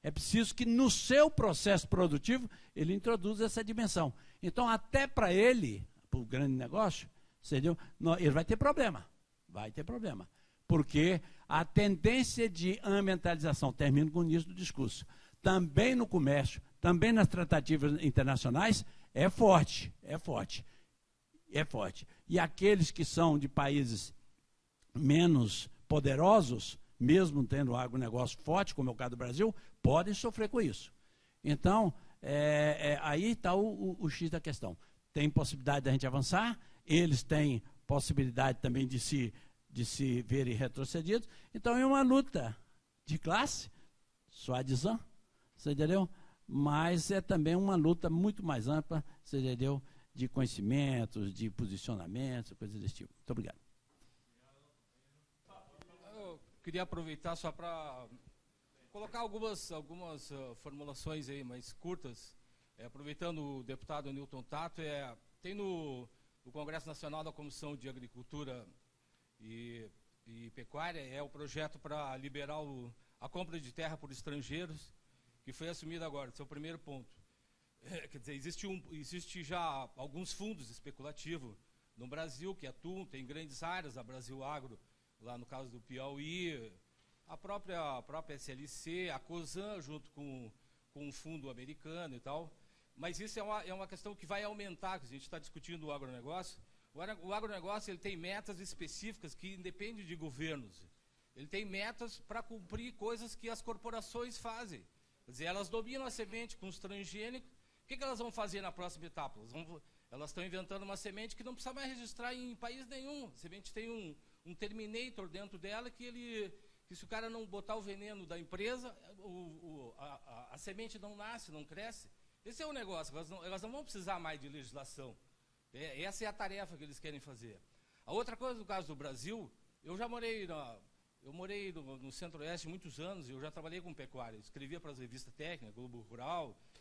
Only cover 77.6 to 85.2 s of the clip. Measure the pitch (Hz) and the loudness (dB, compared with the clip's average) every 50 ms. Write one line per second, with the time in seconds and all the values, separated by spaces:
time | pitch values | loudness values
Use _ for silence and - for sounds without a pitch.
77.6 | _ _ _ _ - 135 180 160 143 139 - 135 110 147 143 139 131 175 165 - | _ _ _ _ -16 -12 -12 -12 -12 -12 -16 -16 -14 -12 -12 -10 -10 -10 -10 -8
78.6 | 208 196 190 185 - - 165 151 139 - 175 180 170 - - 180 156 139 180 175 | -8 -8 -8 -10 -12 -14 -14 -14 -14 -12 -12 -12 -12 -12 -12 -12 -10 -8 -6 -4
79.6 | 170 160 139 135 127 - - 131 135 147 135 175 185 - - - 202 220 214 156 | -4 -4 -4 -6 -8 -10 -12 -14 -14 -12 -10 -10 -10 -10 -10 -8 -8 -8 -8 -10
80.6 | 123 110 113 - - 143 - - 135 151 147 - - 151 170 151 131 113 101 - | -12 -16 -18 -16 -16 -16 -16 -14 -14 -14 -14 -12 -10 -8 -8 -8 -10 -12 -16 -18
81.6 | _ _ _ _ _ _ _ 110 123 127 143 156 160 160 123 127 170 190 190 - | _ _ _ _ _ _ _ -18 -14 -12 -10 -8 -8 -10 -10 -10 -10 -10 -10 -10
82.6 | 143 131 156 - - 170 185 190 180 - 135 135 131 120 147 160 160 143 131 - | -12 -14 -14 -14 -12 -12 -10 -10 -12 -12 -14 -14 -12 -12 -12 -12 -12 -14 -12 -10
83.6 | 165 170 180 185 160 139 110 127 113 117 131 131 120 123 131 135 131 139 151 143 | -8 -6 -6 -6 -8 -10 -12 -14 -14 -14 -14 -14 -14 -14 -12 -10 -8 -8 -8 -8
84.6 | 131 127 110 - - _ _ _ _ _ _ _ | -10 -12 -16 -18 -20 _ _ _ _ _ _ _